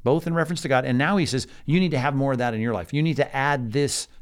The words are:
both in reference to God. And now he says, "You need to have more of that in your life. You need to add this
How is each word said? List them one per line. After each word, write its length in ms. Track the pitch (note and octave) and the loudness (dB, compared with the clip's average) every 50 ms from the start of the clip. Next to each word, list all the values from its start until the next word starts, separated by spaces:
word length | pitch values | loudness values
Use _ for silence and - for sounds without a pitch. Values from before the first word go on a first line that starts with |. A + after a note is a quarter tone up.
| - | 0
both 220 | A#2+ D3 E3 - | 2 2 2 2
in 80 | E3+ E3 | 0 0
reference 280 | E3 D#3+ D#3+ F3 - | 0 0 -2 -2 -4
to 60 | - | 0
God. 180 | C3 C3+ B2+ C3 | 2 2 2 2
And 120 | C3 B2 | 2 2
now 200 | B2+ C#3+ F3 G3+ | 2 2 2 2
he 80 | G3 D3+ | 2 2
says, 180 | - C3 C3 - - - - - | 0 0 -2 -4 -6 -12 -10 -2
"You 120 | C#3 D#3 F#3 | 0 2 2
need 120 | F#3 E3 | 2 2
to 80 | D#3 B2+ | 2 0
have 160 | B2 C#3+ C#3 | 0 0 0
more 160 | C3+ C3+ C#3 | 0 0 0
of 80 | C3 A#2+ | 0 0
that 160 | B2 A#2+ A2+ | 0 -2 -2
in 60 | A2 | -2
your 120 | A2 A#2+ A2 | -2 -2 -2
life. 180 | F#2 E2+ - | -2 -4 -2
You 120 | C#3 D3 D#3 | -2 0 0
need 140 | E3 C#3 | 0 2
to 180 | C3+ C#3 - - | 0 -2 -2 0
add 380 | C3+ C#3 D3 C#3+ C3 A#2+ A2 A2 | -2 0 0 0 0 -2 -2 -2
this 340 | C#3+ C#3+ C3 - - - - - - | 0 0 0 -2 -4 -8 -10 -14 -16